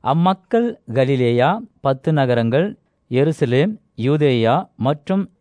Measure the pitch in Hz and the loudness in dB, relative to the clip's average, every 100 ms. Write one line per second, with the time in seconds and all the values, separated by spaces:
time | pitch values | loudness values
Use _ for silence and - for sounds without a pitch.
0 | - 151 180 190 _ 226 240 - - 117 | 0 0 0 0 _ -2 -2 -6 -6 -2
1 | 131 135 120 120 131 214 240 _ 139 135 | 0 2 2 2 2 0 -6 _ -4 -2
2 | - 156 131 120 113 131 190 - _ _ | -2 0 0 0 0 0 -2 -6 _ _
3 | _ 123 147 156 131 127 180 214 _ - | _ 0 0 0 0 0 0 -4 _ -6
4 | 120 151 147 123 113 143 185 - 123 151 | -2 0 2 2 2 0 -4 -6 -4 -4
5 | - 190 190 _ | -4 -4 -4 _